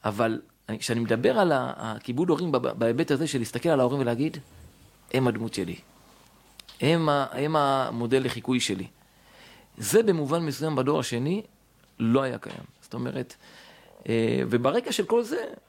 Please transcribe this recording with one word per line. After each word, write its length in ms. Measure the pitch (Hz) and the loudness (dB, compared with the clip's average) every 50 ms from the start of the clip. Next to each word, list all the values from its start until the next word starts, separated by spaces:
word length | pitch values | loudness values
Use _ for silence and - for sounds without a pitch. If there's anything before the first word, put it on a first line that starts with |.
| - | -2
אבל 360 | 104 104 101 120 113 113 - - _ _ _ _ - | -4 0 2 2 0 0 -2 -6 _ _ _ _ -8
אני, 100 | 110 110 | -8 -6
כשאני 200 | - - 120 117 | -4 -2 -2 -2
מדבר 400 | 117 110 139 120 123 - 254 226 | 2 0 0 2 4 2 4 4
על 120 | 196 175 | 4 4
ה-, 220 | 151 131 123 127 - | 4 2 0 -2 -6
הכיבוד 520 | - - 113 110 107 - - 120 127 175 180 | -8 -8 -8 -8 -8 -8 -6 -2 -2 2 2
הורים 220 | 160 139 180 170 | 2 0 2 0
ב-, 60 | 139 | 0
ב-, 220 | 123 - - - - | 0 0 0 -2 0
בהיבט 320 | 117 113 117 131 165 - | 0 2 2 0 2 0
הזה 160 | - 131 165 | 2 0 0
של 120 | 151 - 131 | -2 -2 -2
להסתכל 300 | 117 110 - 123 - 170 | -4 -2 -4 -2 2 2
על 100 | 156 135 | 4 4
ההורים 220 | 127 123 139 143 | 4 2 2 0
ולהגיד, 360 | 131 120 117 117 143 160 185 151 - - - - - - - _ - - _ _ _ - - | 0 0 0 0 -2 -4 -4 -8 -16 -18 -20 -20 -20 -20 -20 _ -20 -20 _ _ _ -2 0
"הם 140 | 131 131 | 2 2
הדמות 260 | 123 107 104 110 113 - | 2 0 0 -6 -6 -4
שלי. 220 | - 92 85 87 - - _ _ _ - - - - - _ _ _ _ _ _ _ - - - - | -4 -4 -4 -6 -10 -14 _ _ _ -20 -20 -20 -20 -20 _ _ _ _ _ _ _ -20 -20 -8 -2
הם 280 | - 147 165 170 165 151 | 2 2 4 4 4 2
ה-, 160 | 143 143 135 - | 2 2 0 -2
הם 240 | - 123 139 151 160 | -2 -4 -2 0 2
המודל 680 | 151 143 139 135 135 127 120 113 117 120 117 131 131 131 | 2 2 4 2 2 0 -2 -2 -4 -2 2 2 2 2
לחיקוי 340 | 123 - 120 - - 127 123 | 0 -4 -6 -4 -2 -2 0
שלי." 280 | - - 104 95 92 - _ _ _ _ _ _ _ _ - - - - - - - _ _ | 0 -2 -4 -6 -6 -12 _ _ _ _ _ _ _ _ -20 -20 -20 -20 -20 -20 -20 _ _
זה 260 | - 110 104 - 214 226 | -10 -6 2 4 4 4
במובן 420 | 214 180 160 147 131 156 170 170 | 4 2 2 0 0 0 -2 -2
מסוים 300 | 156 131 - 151 160 156 | -2 -4 -4 -4 -2 0
בדור 240 | 135 127 135 147 156 | 0 2 2 2 0
השני 420 | 131 - 123 117 127 147 180 208 214 - _ _ _ _ _ _ _ _ _ _ | 0 -2 -4 -2 -2 -2 -2 -4 -6 -10 _ _ _ _ _ _ _ _ _ _
לא 220 | 117 113 117 135 | 0 2 2 2
היה 160 | 135 131 120 | 2 0 -6
קיים. 180 | 113 - - - - - - - _ | -8 -10 -12 -14 -14 -16 -18 -20 _
זאת 120 | - - - | -20 -12 -10
אומרת, 420 | 123 123 123 - 127 123 - - _ - - - - - - - - - - - - - - | -8 -8 -6 -6 -8 -8 -10 -14 _ -20 -20 -20 -20 -20 -20 -20 -20 -20 -20 -20 -14 -6 -2
אה, 320 | 113 117 113 117 120 127 127 120 | 0 0 2 2 2 0 0 2
וברקע 420 | - 117 123 131 - - - - | 0 2 2 2 0 0 -2 -2
של 140 | 247 - 190 | -2 -4 0
כל 180 | - 226 240 240 | 2 2 0 0
זה 200 | 226 294 415 - - - - _ | 0 -4 -6 -6 -8 -12 -16 _